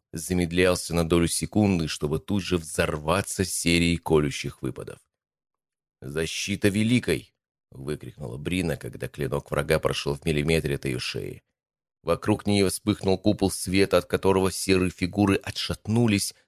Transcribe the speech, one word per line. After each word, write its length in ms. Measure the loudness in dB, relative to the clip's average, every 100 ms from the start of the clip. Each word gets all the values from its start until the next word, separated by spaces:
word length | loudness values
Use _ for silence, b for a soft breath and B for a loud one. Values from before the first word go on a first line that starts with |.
| _
замедлялся 800 | -10 -2 0 2 4 4 2 0
на 140 | 0 2
долю 180 | 4 2
секунды, 640 | 0 -2 2 2 2 -2
чтобы 320 | -4 -4 -4
тут 220 | -2 -4
же 160 | -2 -4
взорваться 840 | -2 -2 -2 -2 0 -2 -2 -4
серией 520 | -4 -2 2 4 4 0
колющих 680 | 2 2 2 -4 -10 -8
выпадов. 360 | -10 -8 -14 -16 _ _ _ _ _ _ _ _ _ _
«Защита 640 | -8 -6 -4 -4 -6 -2 0
великой!» 680 | 2 2 0 0 -2 -4 _ _ _ _
выкрикнула 640 | -14 -10 -10 -10 -12 -12 -8
Брина, 400 | -4 -2 -2 -4
когда 320 | -8 -12 -12
клинок 420 | -6 -4 -4 -4
врага 280 | -4 0 0
прошел 360 | 0 -2 -4
в 120 | -4 -2
миллиметре 480 | 0 2 0 0 -4
от 80 |
ее 140 | -4 -6
шеи. 440 | -6 -8 -8 -12 _ _ _ _ _ _
Вокруг 440 | -4 -2 0 0 2
нее 220 | 2 2
вспыхнул 480 | 0 -2 0 0 2
купол 340 | 2 2 0
света, 480 | 0 0 2 4 4
от 80 | 2
которого 440 | 0 2 4 2
серые 400 | 0 2 2 2
фигуры 460 | -2 -4 2 4 2
отшатнулись, 1000 | -2 -8 -6 -6 -2 2 2 2 -2 b